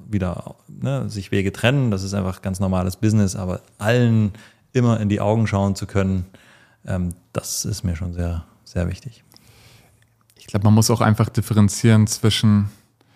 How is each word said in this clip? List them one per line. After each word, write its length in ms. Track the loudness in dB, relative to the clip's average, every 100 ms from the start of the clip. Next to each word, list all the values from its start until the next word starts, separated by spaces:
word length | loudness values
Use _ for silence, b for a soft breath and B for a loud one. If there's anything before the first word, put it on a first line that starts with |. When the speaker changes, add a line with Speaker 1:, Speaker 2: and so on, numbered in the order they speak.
| -6
Speaker 1:
wieder, 480 | -4 -4 -6 -14 -20 -20
ne, 420 | -10 -6 -6 -6
sich 220 | -10 -6
Wege 220 | -4 -4
trennen. 400 | -2 0 0 0
Das 100 | -2
ist 120 | -4
einfach 280 | -4 -4 -6
ganz 160 | -8 -4
normales 380 | -2 0 -2 0
Business, 400 | 2 2 2 -2
aber 240 | -8 -8 -12 _
allen 540 | 0 2 4 2 0 B B B _
immer 260 | 0 2 0
in 100 | 0
die 120 | 0
Augen 260 | 0 0 0
schauen 300 | 0 0 -2
zu 100 | -4
können, 400 | -2 0 -2 -6 b b b b b
ähm, 260 | -8 -4 -4 -8 _
das 320 | -8 -6 -8
ist 200 | -6 -6
mir 100 | -4
schon 200 | -4 -8
sehr, 320 | -6 -6 -6 -10 _
sehr 240 | -10 -6 -4
wichtig. 340 | -6 -14 -20 _ b b b b b b b _ _ _
Speaker 2:
Ich 140 | _ -6
glaub, 160 | 2
man 100 | 4
muss 160 | 6 4
auch 100 | 2
einfach 280 | 2 2 0
differenzieren 800 | -2 0 2 2 4 4 4 4
zwischen, 600 | 2 0 2 4 4 0 b b _ _